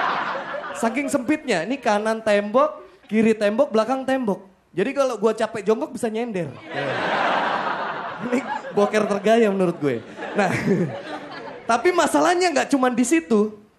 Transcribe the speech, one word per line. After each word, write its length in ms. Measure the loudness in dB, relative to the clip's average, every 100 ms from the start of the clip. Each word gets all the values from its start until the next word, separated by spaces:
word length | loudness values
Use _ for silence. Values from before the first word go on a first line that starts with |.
| 0 -4 -6 -8 -8 -10 -10 -4
Saking 300 | -2 -2 -2
sempitnya, 560 | -2 0 -2 0 -2
ini 160 | -2 -2
kanan 400 | 0 0 0 -2
tembok, 640 | 2 2 2 2 2 -2 -16 -20 -2
kiri 320 | 4 4 4
tembok, 320 | 2 2 2
belakang 320 | 2 2 -2
tembok. 400 | 0 0 0 -4 -6 _ _
Jadi 160 | -4 -2
kalau 240 | 0 0
gua 160 | 2 0
capek 320 | 2 -2 -2
jongkok 320 | 0 0 0
bisa 160 | -4 -4
nyender. 400 | -2 -4 -4 -6 -8 -10 -6 -4 -2 -2 0 0 0 0 -2 -4 -4 -6 -8 -8 -8 -2
Ini 160 | -2 -2 -8 -4
boker 320 | 0 2 2 0
tergaya 400 | 0 4 4 4
menurut 300 | 2 0 0
gue. 240 | -2 -2 -6 -12 -6
Nah, 160 | -2 0 0 0 2 0 -4 -10
<laughs> 600 | -12 -12 -14 -14 -12 -2
tapi 240 | 2 4
masalahnya 560 | 4 2 4 4 4 2
nggak 240 | 2 2
cuman 160 | 2 2
di 160 | 2 2
situ. 480 | 2 4 2 2 -4 -20